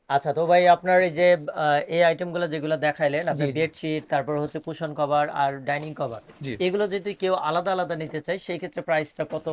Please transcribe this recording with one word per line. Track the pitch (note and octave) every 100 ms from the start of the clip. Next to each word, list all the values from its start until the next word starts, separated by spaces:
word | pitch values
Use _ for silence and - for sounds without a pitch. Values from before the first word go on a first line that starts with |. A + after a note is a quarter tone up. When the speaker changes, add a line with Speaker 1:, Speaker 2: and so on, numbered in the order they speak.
| -
Speaker 1:
আচ্ছা, | C#3 D3+
তো | D3 E3
ভাই, | F3 F3
আপনার | E3+ F3+ F#3
এই | F#3
যে, | D#3 F3+
আহ, | F3 D3 - D3+ D3 -
এই | E3
আইটেমগুলো | E3+ E3 F3+ E3+ E3+
যেগুলো | D#3 D3+ D#3
দেখাইলেন, | D3+ D3 D3 D3 E3+
আপনার | D3 D3
Speaker 2:
জি, |
জি। | C3+
Speaker 1:
বেডশিট, | D#3+ - D#3+ D#3 -
তারপর | C#3+ C3+ D3
হচ্ছে | D3+ D#3
কুশন | E3 D3+ D#3+
কভার | D3+ C#3+ D3 D3
আর | D3 C#3 C#3
ডাইনিং | C3 C#3+ D#3
কভার, | D3 C3+ A2 - -
Speaker 2:
জি। | C#3 A2
Speaker 1:
এগুলো | F#3 G3 G#3
যদি | G3 F#3+
কেউ | G3 F#3
আলাদা | F#3 D3+ E3+ F3+
আলাদা | F#3 E3+ E3
নিতে | D#3 D#3
চায়, | D#3 F#3
সেই | - E3+
ক্ষেত্রে | F3 F3
প্রাইসটা | D#3+ D#3 D3+ - D#3
কত | D#3 E3